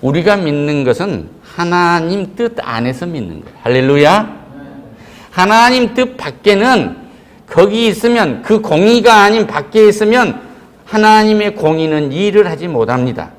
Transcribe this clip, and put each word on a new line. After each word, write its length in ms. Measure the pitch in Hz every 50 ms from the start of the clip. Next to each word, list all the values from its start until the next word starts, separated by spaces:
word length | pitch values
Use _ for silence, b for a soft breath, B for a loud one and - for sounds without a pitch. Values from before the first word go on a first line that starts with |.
우리가 360 | - 131 143 165 165 202 202 202
믿는 460 | 180 151 147 147 147 147 147 143 139
것은 460 | 127 120 - 180 202 165 98 78 - - - -
하나님 920 | - - - 175 175 175 175 175 170 170 170 160 165 185 202 190 196 202
뜻 200 | - 233 233 233 -
안에서 440 | - - 117 113 117 123 131 127 175
믿는 360 | 175 165 147 110 87 80 78
거예요. 160 | - - - - -
할렐루야. 760 | 117 123 131 127 135 139 143 147 147 180 208 214 214 - - - - - - - - - - - - B B B B B B B B
하나님 640 | - - 180 196 214 226 233 247 254 254 247 226 240
뜻 240 | 254 254 254 254 -
밖에는 920 | - 151 127 - - 208 208 196 208 254 262 214 139 87 80 - B B B B B B B B B _
거기 400 | - - 175 202 202 226 233 226
있으면, 540 | 196 - - 240 240 233 208 156 123 -
그 180 | - - 214 214
공의가 600 | 214 - 156 151 185 214 233 240 202 240 226 214
아닌 260 | 202 202 214 226 208 -
밖에 400 | - 147 139 - - 220 220 208
있으면 540 | 202 208 214 214 226 254 240 175 120 - B B B B B B B B B
하나님의 680 | - - 214 214 220 220 214 214 214 214 214 208 208 202
공의는 560 | - - 156 160 160 160 160 156 151 151 139
일을 380 | 135 160 196 208 202 208 208 185
하지 180 | 160 143 160 175
못합니다. 640 | 160 123 113 104 123 127 123 127 117 - 80 78 -